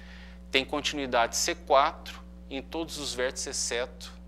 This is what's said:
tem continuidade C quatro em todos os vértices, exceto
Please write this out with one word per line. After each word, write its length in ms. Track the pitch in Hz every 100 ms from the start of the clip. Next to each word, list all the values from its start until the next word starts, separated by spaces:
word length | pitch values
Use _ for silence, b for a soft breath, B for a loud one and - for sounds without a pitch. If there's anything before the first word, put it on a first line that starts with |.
| B B B B -
tem 140 | 135
continuidade 720 | 131 147 139 147 131 123 117 -
C 180 | -
quatro 680 | 165 - 135 151 - - - - - -
em 140 | 135
todos 340 | - 160 160 147
os 160 | 131
vértices, 360 | 120 127 - 143
exceto 640 | 127 - 117 131 - - -